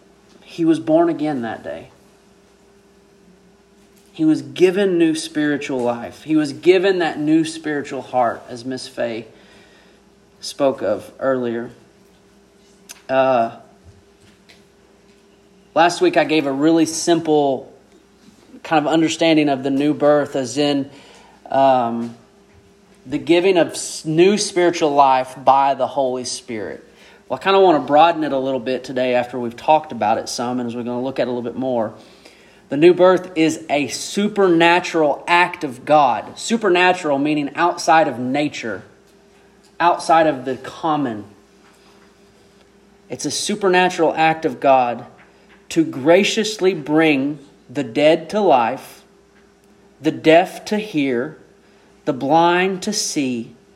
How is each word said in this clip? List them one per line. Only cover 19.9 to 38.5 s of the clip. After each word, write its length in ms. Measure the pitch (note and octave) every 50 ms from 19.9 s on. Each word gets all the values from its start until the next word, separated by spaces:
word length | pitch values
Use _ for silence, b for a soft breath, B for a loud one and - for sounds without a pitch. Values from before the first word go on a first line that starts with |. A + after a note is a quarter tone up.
| D3
birth, 440 | - D3 D3 D3 D3 C#3 - -
as 200 | C#3 C3 A#2 A#2
in, 320 | C#3+ D3 C#3+ C#3+ C#3 C3+ B B B B B B B B B B B B -
um, 640 | - C3+ C3+ C3+ C3 B2+ A#2+ A#2 A#2 A#2 A#2 A#2 A#2 - _ _ _ _ _ _ _ - _ _ _ _ _ _ _ _ _
the 140 | C3 D3 C#3+
giving 400 | B2+ D#3 E3+ F3 F3 G3 F#3 E3+
of 120 | D3+ C3
s-, 340 | - - - - - - -
new 340 | D#3+ D#3 E3 F3+ G3 G#3 G3
spiritual 520 | - - - F3 F3 E3+ E3+ - E3 D3
life 440 | C#3+ C#3+ C#3 C3+ C3 C3 C3 - -
by 380 | C#3+ C3 B2+ C3 C3+ C#3 C#3 C#3
the 140 | B2+ B2+ A#2
Holy 340 | B2+ C#3+ C3+ B2+ B2+ B2+ B2
Spirit. 640 | - - - - - A#2 A2 F#2+ D#2 C2 - - b b b b b b b b _
Well, 120 | B2+ C3
I 20 | -
kinda 160 | F#3+ G3 G3
wanna 220 | F#3+ F#3 D#3+ C#3+
broaden 420 | C3 C3+ C#3+ D3 D#3+ E3+ E3 D#3 D3+
it 80 | C#3
a 80 | C#3 C3+
little 220 | C3 C3+ C3+ B2+
bit 240 | A2+ B2+ C3 B2+ -
today 320 | - C3 B2+ B2+ B2+ B2
after 200 | B2 A#2+ - -
we've 200 | B2+ A#2+ A#2 A#2
talked 340 | - - - D#3 D#3 D3+ -
about 260 | A#2+ A2+ G#2 G#2 A2+ G2
it 100 | - -
some, 320 | - - A#2+ B2 B2 B2+
and 80 | A#2+ A#2
as 80 | A2+
we're 80 | B2 A#2
gonna 180 | A#2+ B2 A#2+ B2+
look 160 | C3+ C3 -
at 40 | B2
it 80 | B2
a 20 | B2
little 100 | B2 A#2
bit 140 | B2 -
more. 380 | G#2+ C3 C3 B2 A#2 G#2+ A2 B B B B B B B B B B B B B B B B
The 80 | C#3
new 180 | C#3+ D#3+ F3+ F3
birth 380 | F3 F3+ F#3 F#3 F3 F3+ - -
is 300 | D#3+ D#3+ D#3 - - - -
a 200 | C#3 D3 C#3+ B2
supernatural 1400 | - - - - - G3+ G#3 G3+ - G3 G3 F#3 E3 E3 E3+ E3+ F3 F3+ F3 - - E3 D#3 C#3+ - - -
act 380 | - F3 F3 F3+ F3 - - D#3
of 200 | C#3 A#2 B2+ -
God. 540 | - D3+ D3+ C#3+ B2 A2 G#2 - - - -
Supernatural 800 | - - A3+ A3+ A3 F#3+ F3 F3 F3+ F#3 F3+ F3+ - D3+ C#3 C3+
meaning 320 | C#3+ D3+ D3+ D3+ C#3+ C3+ -
outside 500 | D3+ E3+ F3 F3 - - F3+ D#3+ E3 D#3
of 140 | D3 A#2+ A#2
nature, 640 | B2+ B2+ C3 C#3+ D3+ C#3